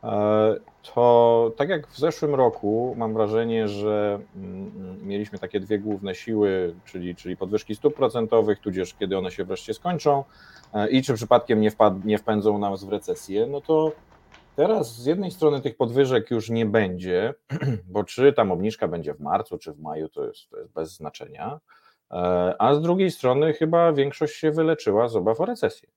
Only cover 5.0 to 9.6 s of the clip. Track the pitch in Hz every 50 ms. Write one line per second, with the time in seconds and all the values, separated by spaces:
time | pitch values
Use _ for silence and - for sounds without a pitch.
5 | - 98 101 101 104 - - - - 92 - 101 95 95 107 101 101 107 104 95
6 | 101 98 92 - - - 113 107 104 98 95 92 92 87 85 90 _ - - 92
7 | 87 90 87 - - 92 90 - 95 92 104 107 - - 107 - - 147 143 -
8 | 135 117 113 120 113 107 117 113 107 107 104 - _ 107 90 95 92 - - _
9 | 104 92 98 95 92 92 - - 92 92 95 -